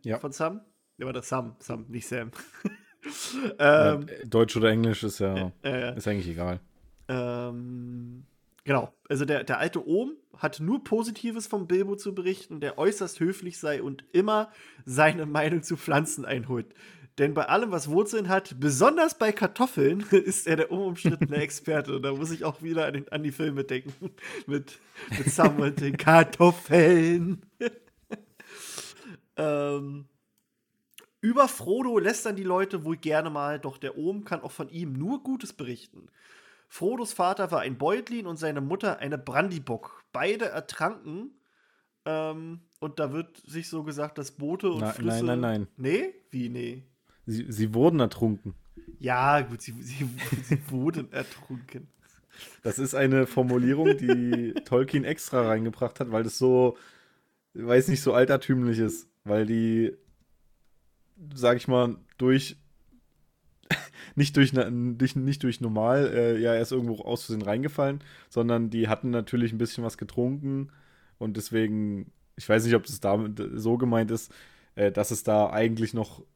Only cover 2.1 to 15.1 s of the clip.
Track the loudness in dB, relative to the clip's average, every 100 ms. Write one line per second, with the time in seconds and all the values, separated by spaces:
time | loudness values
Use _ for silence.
2.1 | -8 -8 -14 -20 -8 -8 -8 _ _ -14
3.1 | -10 -8 -6 -6 4 6 8 6 2 -4
4.1 | -12 0 2 4 4 4 4 2 0 -2
5.1 | -2 -2 0 -4 -6 -6 -4 -6 -6 -4
6.1 | -2 -4 -4 -4 -4 _ _ -20 _ -8
7.1 | -4 -4 -6 -8 -10 -10 -10 -10 -12 -12
8.1 | -16 -20 _ _ _ -2 0 0 _ -4
9.1 | -2 0 -2 0 -2 -2 -4 0 0 0
10.1 | -8 _ -6 -6 -4 -2 -2 -2 -2 -2
11.1 | -6 -8 -8 -6 -6 0 0 0 -4 -6
12.1 | -6 -4 -6 -8 -8 -8 0 0 0 -6
13.1 | -2 -2 -2 -10 -8 -4 -4 -4 -10 0
14.1 | 2 4 2 0 -8 -20 -18 -4 4 4